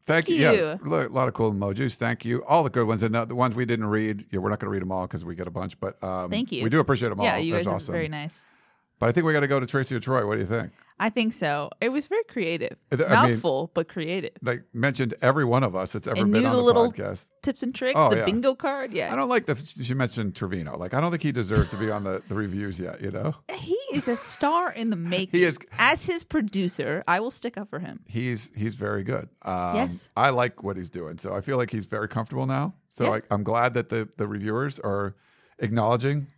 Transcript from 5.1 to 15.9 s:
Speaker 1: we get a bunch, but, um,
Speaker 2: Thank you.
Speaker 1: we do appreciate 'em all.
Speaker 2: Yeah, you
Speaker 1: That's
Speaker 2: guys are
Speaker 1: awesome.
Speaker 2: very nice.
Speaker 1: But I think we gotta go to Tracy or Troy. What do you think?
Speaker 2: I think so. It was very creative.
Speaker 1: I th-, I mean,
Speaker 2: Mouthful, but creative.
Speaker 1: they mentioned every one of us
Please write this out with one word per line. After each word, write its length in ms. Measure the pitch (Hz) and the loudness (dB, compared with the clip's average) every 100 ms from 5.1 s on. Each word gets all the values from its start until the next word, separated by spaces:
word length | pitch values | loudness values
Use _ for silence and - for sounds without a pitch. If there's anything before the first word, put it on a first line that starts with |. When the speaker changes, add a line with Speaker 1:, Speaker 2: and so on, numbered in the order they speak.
| - | -6
Speaker 1:
we 120 | 82 85 | -8 -8
get 120 | 90 | -8
a 40 | |
bunch, 280 | 90 90 - | -6 -8 -6
but, 240 | 98 - | -8 -6
um, 260 | 95 92 90 | -6 -4 -4
Speaker 2:
Thank 220 | 208 247 | -4 -4
you. 100 | 143 | -2
Speaker 1:
we 60 | 113 | 2
do 100 | 147 | 4
appreciate 300 | 143 135 117 | 4 2 2
'em 60 | 101 | 0
all. 40 | - | 0
Speaker 2:
Yeah, 120 | - | 0
you 160 | 160 | 0
Speaker 1:
That's 120 | - 95 | 0 0
Speaker 2:
guys 60 | |
are 40 | 98 | -2
Speaker 1:
awesome. 160 | - | -4
Speaker 2:
very 160 | 170 156 | -4 -4
nice. 320 | 151 147 - - _ _ _ _ _ | -6 -10 -12 -20 _ _ _ _ _
Speaker 1:
But 80 | 110 | 2
I 20 | |
think 120 | 120 160 | 4 4
we 60 | |
gotta 140 | 151 143 | 4 4
go 120 | 139 | 2
to 40 | 127 | 2
Tracy 300 | 139 131 127 | 0 0 -2
or 40 | |
Troy. 240 | 120 131 104 | 0 0 2
What 80 | 107 | 0
do 60 | |
you 60 | 95 | 0
think? 240 | 117 110 _ _ _ | -2 -4 _ _ _
Speaker 2:
I 120 | 208 | -2
think 240 | 220 226 | 0 -2
so. 360 | 226 160 147 143 - | 0 -2 -2 -4 -4
It 80 | 226 | -2
was 180 | 269 285 | -2 0
very 160 | 415 | -2
creative. 540 | 440 - 175 165 - - _ | -2 -2 -2 -2 -4 -8 _
Speaker 1:
I 60 | 127 | 0
th-, 140 | 160 | 4
I 140 | - | 6
mean, 80 | 185 | 6
Speaker 2:
Mouthful, 360 | 117 170 135 165 | 4 2 0 0
but 160 | - 170 | -2 -4
creative. 420 | - 160 185 156 - | -4 -4 -4 -6 -6
Speaker 1:
they 180 | 135 123 - | -4 -4 -6
mentioned 420 | 120 135 135 127 - | -2 0 2 -2 2
every 220 | 123 139 | 4 4
one 180 | 131 123 | 4 4
of 140 | 127 92 | 2 0
us 160 | 95 | -4